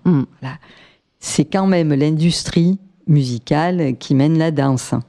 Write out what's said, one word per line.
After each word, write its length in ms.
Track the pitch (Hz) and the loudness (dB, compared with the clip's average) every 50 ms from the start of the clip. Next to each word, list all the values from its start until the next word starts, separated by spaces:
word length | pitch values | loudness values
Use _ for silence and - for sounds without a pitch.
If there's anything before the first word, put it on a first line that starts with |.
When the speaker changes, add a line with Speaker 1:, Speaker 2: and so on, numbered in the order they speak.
| - | 0
Speaker 1:
Mhm. 220 | 175 185 143 127 - _ - | 0 2 2 0 -4 _ -14
Speaker 2:
Voilà. 160 | - 131 139 - _ - - - - _ _ _ _ _ _ _ | -14 -14 -14 -14 _ -20 -20 -20 -20 _ _ _ _ _ _ _
C'est 260 | - - - - 151 | -12 -8 -2 -2 -2
quand 200 | - - 196 190 | 0 0 0 2
même 260 | 196 190 175 165 156 147 | 2 2 2 2 2 2
l'industrie 840 | 135 147 151 160 156 160 175 165 - - - - 175 165 175 190 196 - - _ _ - - | 2 2 0 0 2 0 0 0 -2 -4 -2 0 2 2 2 0 -2 -4 -14 _ _ -2 2
musicale 880 | 156 147 139 127 120 117 - - 151 147 160 175 185 180 160 135 123 - | 2 2 2 0 -4 -6 -4 -2 -2 0 0 0 0 0 -2 -2 -2 -4
qui 160 | - - 147 | -4 0 2
mène 240 | 131 139 151 160 160 | 2 2 2 2 2
la 140 | 160 165 160 | 0 0 0
danse. 420 | 139 139 139 131 127 - - - 113 117 | 0 0 0 0 -2 -2 -4 -6 -6 -6